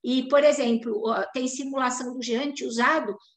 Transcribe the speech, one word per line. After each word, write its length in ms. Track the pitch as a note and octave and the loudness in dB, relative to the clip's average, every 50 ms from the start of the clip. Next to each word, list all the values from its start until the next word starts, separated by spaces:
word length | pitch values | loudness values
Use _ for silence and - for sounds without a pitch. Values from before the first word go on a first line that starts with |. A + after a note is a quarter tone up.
E, 260 | - B3 B3+ C4 B3 | -2 0 0 0 0
por 160 | C4 C#4+ C#4+ D4 | 4 4 6 6
exemplo, 580 | D4+ D4 C#4+ C4+ A#3 A#3 A3+ A#3 A#3+ G#3+ G#3 A3+ | 6 4 4 2 2 2 0 0 -2 -4 -2 -2
ó, 180 | - A3+ G3 G3 - - | 0 0 0 -2 -4 -4
tem 140 | C4 B3+ | -4 -4
simulação 680 | B3+ B3+ C4 C#4 C4+ C4+ C4+ C4 B3 B3 - B3+ B3 C4 | -4 -4 -6 -8 -6 -2 0 0 0 -2 -4 -8 -8 -8
do 80 | C4 | -8
geant 400 | A#3 A#3 A3+ A#3 C#4+ C#4+ C#4 - | -4 -2 -2 -2 -2 -4 -6 -6
usado 540 | - B3+ A3+ A3+ A#3+ C4+ D#4 D#4+ B3+ G#3+ G3 - _ _ _ | -8 -4 0 2 2 2 2 2 0 -4 -8 -10 _ _ _